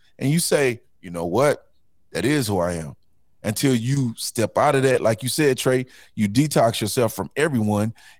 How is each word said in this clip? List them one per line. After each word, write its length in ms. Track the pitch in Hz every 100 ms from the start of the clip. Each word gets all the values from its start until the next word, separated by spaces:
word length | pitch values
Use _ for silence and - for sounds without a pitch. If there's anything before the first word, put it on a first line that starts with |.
| _ -
And 120 | 131
you 80 | 165
say, 420 | - 160 131 113 _ _
"You 80 | 90
know 160 | 85
what? 420 | 85 104 147 - _ _ _ _ _
That 120 | 82
is 240 | 113 151 107
who 120 | 98
I 140 | 87
am." 220 | 85 76 - _ _ _ _
Until 320 | 107 107 139
you 380 | 123 120 139 123 -
step 400 | - 117 104 -
out 180 | 139
of 80 | 139
that, 180 | 135 127
like 220 | 98 113
you 60 | 127
said, 280 | - 147 131
Trey, 300 | 135 131 127 - -
you 140 | - 104
detox 500 | 113 151 156 117 -
yourself 340 | 107 131 113
from 160 | - 87
everyone. 580 | - 160 123 104 104 110 - -